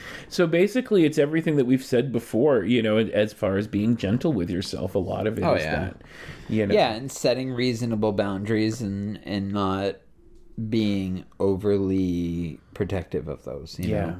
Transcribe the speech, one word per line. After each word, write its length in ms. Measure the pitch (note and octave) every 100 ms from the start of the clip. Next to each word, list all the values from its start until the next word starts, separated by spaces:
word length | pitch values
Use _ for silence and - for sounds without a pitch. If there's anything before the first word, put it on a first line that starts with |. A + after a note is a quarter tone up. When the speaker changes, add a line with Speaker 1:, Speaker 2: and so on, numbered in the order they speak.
| - - -
Speaker 1:
So 180 | - E3+
basically, 580 | E3+ G3+ B3+ B3 G3+ D3+
it's 140 | D3+
everything 380 | D3 D#3+ E3 D3
that 80 | A#2+
we've 180 | C3
said 280 | - A#2+ C3+
before, 520 | A#2 - A2 D3 B2+
you 180 | F#2 B2
know, 160 | A2 G#2+
as 360 | A2 - G#2
far 240 | - G2+ F#2+
as 100 | A2
being 300 | G2+ G#2+ A#2+
gentle 360 | F#2+ A#2+ E3+
with 160 | G#2+ F2
yourself. 460 | F2 F#2 - F#2+ G2+
A 40 |
lot 280 | F#2 F#2+ G#2+
of 100 | A2+
it 60 |
Speaker 2:
Oh, 100 | E3+
Speaker 1:
is 100 | G#2+
Speaker 2:
yeah. 120 | D#2 D2+
Speaker 1:
that, 220 | F#2 - - - - - -
you 160 | A2 G2+
know. 80 |
Speaker 2:
Yeah, 180 | G#3 C3+
and 180 | A2 C3+
setting 400 | - C3+ B2 C3
reasonable 640 | B2 B2+ A2+ A#2 A2 G#2+
boundaries 680 | G#2 G2+ F#2+ G#2 G#2+ A2 A2+
and, 380 | G#2 G2 G2+ G#2
and 280 | - G2+ G2
not 460 | G2+ G2 F#2+ G2 - - - - - - - A2
being 540 | A2+ G#2+ G2+ F#2+ F#2 - -
overly 1200 | G2 F#2 G2+ G2+ F#2+ F#2+ F#2 E2+ E2+ E2+ E2 - -
protective 540 | - F2+ F#2+ - D2+ C2
of 160 | C#2
those, 340 | - C#2 D#2+ -
you 100 | G#2+
Speaker 1:
Yeah. 160 | G#2 F2
Speaker 2:
know. 80 | F2+